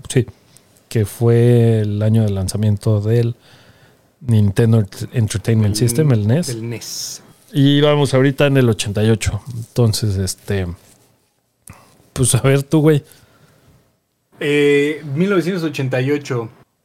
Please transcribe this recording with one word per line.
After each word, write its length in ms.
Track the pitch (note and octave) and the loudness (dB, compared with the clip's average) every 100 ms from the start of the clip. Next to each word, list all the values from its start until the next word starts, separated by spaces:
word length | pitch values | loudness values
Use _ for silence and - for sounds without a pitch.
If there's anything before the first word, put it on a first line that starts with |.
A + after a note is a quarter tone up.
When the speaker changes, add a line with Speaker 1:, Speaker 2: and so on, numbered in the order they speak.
| - | -4
Speaker 1:
sí, 160 | C3 A2+ - _ - _ _ _ | -2 -2 -8 _ -20 _ _ _
que 160 | A#2 G2+ | -4 -4
fue 760 | - A#2 A#2 A#2+ A#2+ A2+ A2+ | 0 2 4 4 4 4 2
el 200 | G#2+ G#2 | 0 -2
año 220 | G#2+ A2+ | 0 2
de 80 | G#2+ | 2
lanzamiento 680 | G2 F#2 G2+ G#2+ G#2 - G#2+ | -2 -4 -2 0 0 0 -2
del 360 | G#2 A#2 A#2 A#2 _ - _ _ _ _ _ _ | 0 0 0 -4 _ -20 _ _ _ _ _ _
Nintendo 580 | B2 A2 G#2 F#2+ A#2 A2+ | 0 2 2 2 2 2
Ent-, 300 | G#2 - A#2 | 0 -6 -6
Entertainment 600 | C3+ G#2+ - - A2+ G#2+ G#2 | -2 -2 -2 -2 0 0 0
Speaker 2:
El 20 | |
Speaker 1:
System, 340 | A#2+ A#2+ D#3 | 0 0 0
el 140 | A#2 G#2 | 0 0
nes. 220 | C#3 E3+ | 0 -2
Speaker 2:
el 180 | A#2 A#2 | -8 -10
nes. 540 | A2+ - - - - - _ _ | -12 -12 -12 -12 -14 -20 _ _
Speaker 1:
Y 260 | E3+ C#3 C#3+ | 0 2 4
vamos 340 | D3 D3 C#3 C3 | 2 2 2 2
ahorita 320 | C3+ B2+ D3 | 0 2 2
en 100 | C#3 | 4
el 100 | B2 | 2
ochenta 340 | G#2+ A2+ G2+ | 0 -2 0
y 80 | A2 | 0
ocho. 280 | A2 - G#2 - A#2+ | 0 -2 -6 -8 -12
Entonces, 600 | A#2 - A#2 G#2+ A2 G2 | -6 0 0 0 -2 -2
este, 480 | F#2+ - - G2+ F2+ F2 _ _ _ _ _ _ _ _ - - _ _ _ | -4 -8 -6 -6 -6 -10 _ _ _ _ _ _ _ _ -20 -20 _ _ _
pues 200 | - B2 | -4 0
a 80 | A#2+ | 0
ver 220 | C3+ C#3 | 2 0
tú, 180 | C3+ D#3+ | 0 2
güey. 220 | D3+ D3+ - _ _ _ _ _ _ _ _ _ _ _ _ _ | 2 2 -2 _ _ _ _ _ _ _ _ _ _ _ _ _
Speaker 2:
Eh, 640 | D#3 D3 C#3+ C#3+ C#3+ D3+ D#3 | -2 2 4 4 2 -4 -8
mil 160 | C#3 F#3 | -2 0
novecientos 340 | G3 D#3+ F#3+ | 0 -2 -4
ochenta 380 | D#3+ C#3 C3 B2+ | -4 -4 -4 -2
y 80 | C3 | -2
ocho, 400 | D3 C#3 B2+ A2+ - _ _ | -2 -4 -8 -8 -14 _ _